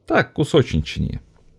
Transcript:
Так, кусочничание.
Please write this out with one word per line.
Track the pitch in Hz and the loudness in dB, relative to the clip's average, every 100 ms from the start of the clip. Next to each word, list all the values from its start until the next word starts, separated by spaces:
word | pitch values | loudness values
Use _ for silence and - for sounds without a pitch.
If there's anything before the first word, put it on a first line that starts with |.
| - | -2
Так, | - - | 0 0
кусочничание. | - 147 160 123 80 76 - 73 - - _ _ | -2 2 2 2 -2 -4 -4 -6 -6 -12 _ _